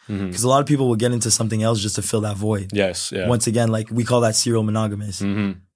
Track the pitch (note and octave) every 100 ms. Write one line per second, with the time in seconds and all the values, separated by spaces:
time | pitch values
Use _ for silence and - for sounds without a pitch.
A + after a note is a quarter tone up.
0 | - G2+ F#2+ F#2 A#2+ C3+ C#3+ C#3+ C3 A2
1 | A#2+ A#2+ A2+ - A2 A2 A2 A2 G#2 -
2 | F#2+ A2+ G#2 G2 G#2+ G#2 F#2+ G2+ F#2+ F2+
3 | - G2 F#2 A#2+ A#2 A2 A2+ A2 A2+ A#2
4 | A#2 B2 A#2 G#2+ B2 A2+ G#2+ A2 A2 G2+
5 | G#2 F#2 G2 G2+ G2+ F#2 _